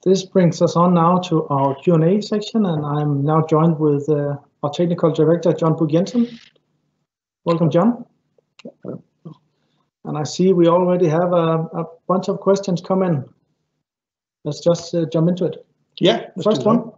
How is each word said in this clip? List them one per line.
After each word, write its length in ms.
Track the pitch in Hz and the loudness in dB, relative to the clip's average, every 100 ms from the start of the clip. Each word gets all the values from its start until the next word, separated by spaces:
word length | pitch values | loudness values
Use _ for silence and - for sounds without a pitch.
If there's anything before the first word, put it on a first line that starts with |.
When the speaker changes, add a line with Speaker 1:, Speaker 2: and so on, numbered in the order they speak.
Speaker 1:
This 200 | - 185 - | 0 0 0
brings 360 | 190 175 - | 2 2 2
us 140 | 170 170 | 0 2
on 180 | 180 | 2
now 240 | 175 165 180 | 4 4 2
to 280 | 180 160 156 | 0 -2 -2
our 280 | 139 139 131 | -2 -2 -2
Q 180 | - 165 | 0 2
and 80 | |
A 180 | 160 208 | 2 0
section, 440 | 208 214 208 226 202 | -2 -6 -4 -2 -2
and 200 | 156 147 | -2 -4
I'm 380 | 147 147 143 | -4 -2 -2
now 220 | 139 156 156 | 0 0 2
joined 340 | 156 165 156 | 2 2 2
with, 300 | 151 143 143 | 0 0 0
uh, 260 | 147 143 143 _ _ | -2 -2 -6 _ _
our 60 | 139 | -8
technical 400 | - 175 175 165 | -2 -2 0 0
director, 420 | 147 156 170 175 | 2 2 2 0
John 220 | 160 165 156 | 0 0 0
Bug 140 | 165 | 0
Jensen. 360 | 156 190 240 233 - - _ _ _ _ _ _ _ _ _ - | 0 0 -2 -4 -6 -20 _ _ _ _ _ _ _ _ _ -4
Welcome, 240 | 170 165 | 0 2
John. 360 | 170 196 240 - _ _ _ _ _ - - | 2 2 0 -8 _ _ _ _ _ -20 -18
And 1300 | - - _ _ 165 - _ _ _ _ _ _ - 147 | -16 -16 _ _ -20 -20 _ _ _ _ _ _ -10 -8
I 60 | |
see 300 | 151 - 185 | -8 0 2
we 140 | 175 170 | 4 4
already 400 | 175 180 180 175 | 4 2 2 2
have 260 | 160 180 | 0 0
a, 340 | 180 165 160 160 | 0 0 -2 -4
a 120 | 175 165 - _ | -8 -10 -12 _
bunch 220 | 185 190 | -4 -2
of 100 | 185 | -4
questions 420 | - 196 196 175 | 0 0 0 -6
come 220 | - 190 | -2 -2
in. 220 | 185 156 120 _ _ _ _ _ _ _ _ _ _ _ 147 | 0 -2 -4 _ _ _ _ _ _ _ _ _ _ _ -10
Let's 160 | 147 | -2
just, 320 | - 170 - 175 | 0 0 -2 -4
uh, 100 | 160 | -2
jump 180 | 170 160 | 0 0
into 160 | 180 175 | 0 -2
it. 200 | - _ _ _ - | -6 _ _ _ -2
Speaker 2:
Yeah, 280 | 170 226 - - | 0 0 -4 -6
let's 80 | |
Speaker 1:
First 180 | 185 175 | -2 0
Speaker 2:
do 20 | |
that. 60 | 127 | 2
Speaker 1:
one. 220 | 233 - | 0 0